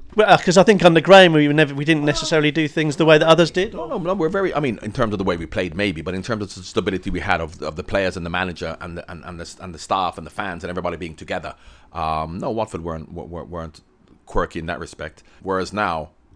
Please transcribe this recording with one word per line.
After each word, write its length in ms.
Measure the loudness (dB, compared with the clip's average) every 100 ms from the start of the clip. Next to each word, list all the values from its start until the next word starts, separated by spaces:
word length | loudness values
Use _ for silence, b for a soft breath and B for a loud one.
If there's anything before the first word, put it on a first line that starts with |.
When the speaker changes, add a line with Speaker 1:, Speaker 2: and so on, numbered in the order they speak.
| -4 2
Speaker 1:
Well, 120 | 6
uh, 100 | 6
'cause 180 | 6 6
I 80 |
think 180 | 6 6
under 160 | 6 6
Graham 340 | 8 10 10
we 120 | 6 4
never, 260 | 4 2
we 100 | 0
didn't 220 | 0 0 0
necessarily 440 | -2 0 0 2
do 160 | 0 -2
things 300 | 0 -2 2
the 80 |
way 140 | 6 6
that 100 | 6
others 240 | 6 4
did. 220 | 0 -4
Speaker 2:
No, 120 | -6 -8
no, 120 | -6
no, 160 | -4
we're 160 | -2 -2
very, 220 | -2 -2
I 60 | -2
mean, 220 | -2 -4
in 80 | -6
terms 220 | -4 -2
of 60 | -2
the 60 |
way 120 | -2 -4
we 100 | -4
played, 300 | -6 -4 -2
maybe, 240 | -4 -4
but 140 | -6
in 80 | -8
terms 200 | -6 -6
of 120 | -8
the 80 | -12
stability 480 | -8 -4 -2 -4 -4
we 100 | -4
had 200 | -2 -2
of, 220 | -4 -10
of 140 | -10 -10
the 80 |
players 320 | -4 -2 -2 -4
and 100 | -6
the 40 |
manager 460 | -6 -6 -8 -10 -10
and 180 | -12 -14
the, 100 | -14
and, 140 | -16
and 140 | -16 -16
the, 180 | -16 -16
and 120 | -18
the 60 | -12
staff 400 | -4 -2 -2 -6
and 80 | -12
the 40 |
fans 340 | -10 -8 -8
and 60 | -8
everybody 260 | -6 -6 -8
being 180 | -10
together, 400 | -12 -10 -8 -10 -16 b b b
um, 460 | -8 -4 -4 -6 -8
no, 120 | -6
Watford 320 | -6 -6 -8
weren't, 260 | -8 -10 -12
w-, 180 | -16 -14
w-, 160 | -14
weren't 380 | -14 -12 -14 -16 _ _ _ _ -6
quirky 320 | -2 -2 -4
in 80 | -6
that 140 | -8
respect. 420 | -10 -12 -14 -14 _ b
Whereas 300 | -4 -4 -2
now, 380 | -2 -2 -4 -8 _ _